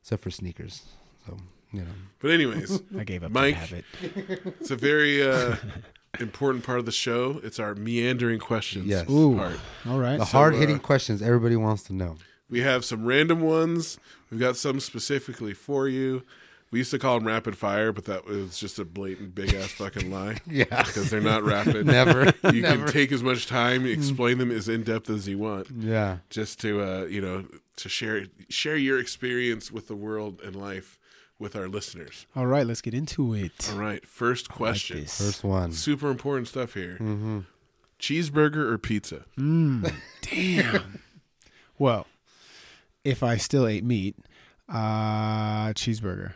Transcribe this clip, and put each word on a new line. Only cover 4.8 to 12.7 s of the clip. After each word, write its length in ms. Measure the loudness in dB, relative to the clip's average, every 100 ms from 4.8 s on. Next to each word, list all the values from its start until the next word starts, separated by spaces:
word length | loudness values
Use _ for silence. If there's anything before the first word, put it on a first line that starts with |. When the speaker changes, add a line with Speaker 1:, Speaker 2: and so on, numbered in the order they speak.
| 2 4 4 4 4
Speaker 2:
uh, 280 | 4 2 -2 -6 -12 -16
Speaker 3:
<laughs> 320 | _ _ -8
Speaker 2:
important 440 | -8 -2 0 0 -2
part 140 | -2
of 60 | -2
the 40 |
show. 480 | -2 0 0 0 -4
It's 160 | -8 -6
our 160 | -6 -4
meandering 640 | -2 0 2 2 2 0
questions 480 | 0 -2 -2 -4 0
Speaker 1:
Yes. 200 | 0 4
Speaker 3:
Ooh. 280 | 6 8 6
Speaker 2:
part. 220 | 0 -6 -10 -12 -4
Speaker 3:
All 120 | 0
right. 180 | 0 0
Speaker 1:
The 80 | 4
Speaker 2:
So, 120 | 8
Speaker 1:
hard-hitting 380 | 8 8 4 2
Speaker 2:
uh, 20 |
Speaker 1:
questions 420 | 2 2 2 0
everybody 340 | 4 4 6 4
wants 280 | 2 0
to 100 | -2
know. 240 | -4 -4 -6 -18 _ _
Speaker 2:
We 120 | 0
have 220 | 2